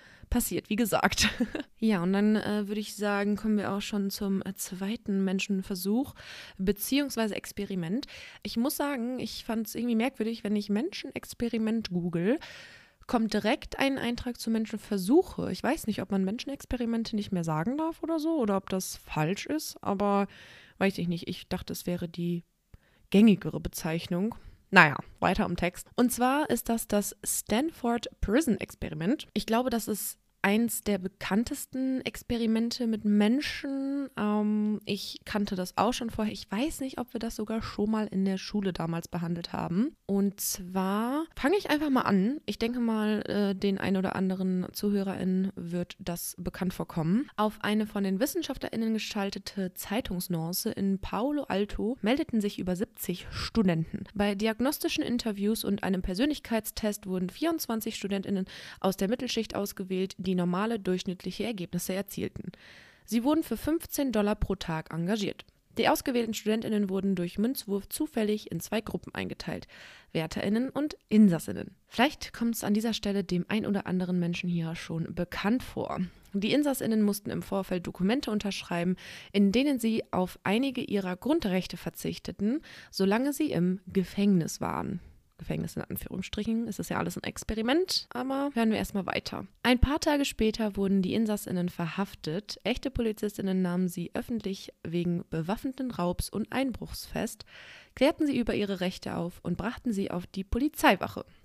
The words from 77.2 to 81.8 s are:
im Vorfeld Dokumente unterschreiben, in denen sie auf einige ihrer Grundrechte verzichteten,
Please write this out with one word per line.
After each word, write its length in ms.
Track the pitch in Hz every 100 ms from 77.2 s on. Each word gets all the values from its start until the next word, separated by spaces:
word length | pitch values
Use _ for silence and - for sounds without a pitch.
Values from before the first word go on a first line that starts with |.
| -
im 140 | 170
Vorfeld 420 | - 196 190 180 170
Dokumente 460 | - 185 262 269
unterschreiben, 640 | 208 202 190 - 175 175 180 - - -
in 180 | 202 202
denen 260 | 220 285 262
sie 260 | 226 220 -
auf 300 | - 185 -
einige 380 | - 214 277 254
ihrer 340 | - 202 185 180
Grundrechte 600 | 240 330 208 185 175
verzichteten, 840 | 180